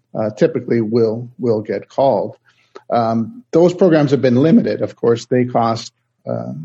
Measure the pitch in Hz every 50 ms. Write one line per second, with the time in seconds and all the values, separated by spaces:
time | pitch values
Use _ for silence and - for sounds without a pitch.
0 | _ _ - - 110 107 107 - 170 160 - 127 123 - 123 120 110 104 113 120
1 | 113 110 107 120 123 120 - - 127 120 110 110 107 113 98 104 - - - -
2 | 135 139 117 95 92 113 - - _ _ _ _ _ _ _ - - - - 117
3 | 117 113 113 113 113 110 - - - _ - 160 175 175 175 - 196 180 156 156
4 | 143 127 143 127 113 131 120 123 143 160 196 233 - 107 104 - 107 101 - _
5 | - 117 117 117 - - 131 123 123 123 120 117 117 113 113 113 - - - _
6 | _ _ _ _ _ - 120 - 117 - - 147 156